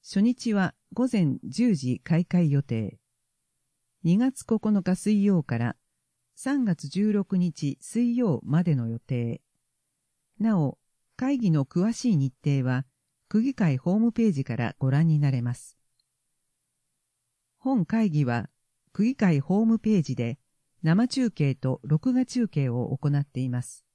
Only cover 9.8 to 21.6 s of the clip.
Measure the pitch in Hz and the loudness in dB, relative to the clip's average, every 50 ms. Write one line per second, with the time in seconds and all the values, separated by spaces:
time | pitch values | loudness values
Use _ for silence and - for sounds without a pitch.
9.8 | _ _ _ _ _ _ _ _ _ _ _ _ 208 226 214 180 147 131 - _ | _ _ _ _ _ _ _ _ _ _ _ _ 0 0 2 2 0 0 -2 _
10.8 | _ _ _ _ _ _ _ - 254 262 285 254 233 185 160 151 135 _ - 175 | _ _ _ _ _ _ _ -6 -2 -2 -2 0 2 2 2 2 0 _ 0 0
11.8 | 185 226 233 - - 247 202 147 135 131 - _ - 151 143 139 127 127 127 127 | 0 0 -2 -2 0 0 2 2 0 -2 -4 _ -2 -2 0 0 0 0 -2 -2
12.8 | 135 _ _ _ _ _ _ _ _ _ - 214 226 277 262 - 202 160 135 127 | -4 _ _ _ _ _ _ _ _ _ 0 0 0 0 0 0 0 0 0 0
13.8 | - 170 185 214 226 233 - - 226 214 165 135 135 - 120 113 117 113 - _ | 0 0 0 2 2 0 2 2 0 0 0 0 -4 -4 -4 -4 -4 -4 -4 _
14.8 | 139 131 131 147 165 165 156 147 147 139 131 123 120 120 120 - - - _ _ | -2 0 2 2 4 4 4 2 2 0 0 0 -2 -4 -6 -8 -12 -20 _ _
15.8 | _ _ _ _ _ _ _ _ _ _ _ _ _ _ _ _ _ _ _ _ | _ _ _ _ _ _ _ _ _ _ _ _ _ _ _ _ _ _ _ _
16.8 | _ _ _ _ _ _ _ _ _ _ _ _ _ _ _ _ _ 254 269 233 | _ _ _ _ _ _ _ _ _ _ _ _ _ _ _ _ _ 0 0 0
17.8 | 165 - - 226 226 202 151 151 143 120 120 120 - - _ _ _ _ _ _ | 0 0 0 0 0 2 2 2 0 2 0 -2 -4 -6 _ _ _ _ _ _
18.8 | _ _ _ - 208 240 269 - 226 185 160 139 135 - 180 208 226 226 226 214 | _ _ _ -2 0 0 0 2 2 2 2 2 0 0 0 0 2 2 0 0
19.8 | - 220 220 190 143 - 127 - 120 117 131 _ _ _ _ _ _ _ _ _ | 0 2 2 2 0 -2 -4 -4 -4 -6 -6 _ _ _ _ _ _ _ _ _
20.8 | - 156 165 202 240 247 - 269 254 226 - - 151 139 131 - | 0 2 4 4 2 0 0 -2 -2 -2 0 0 -2 -2 -2 -2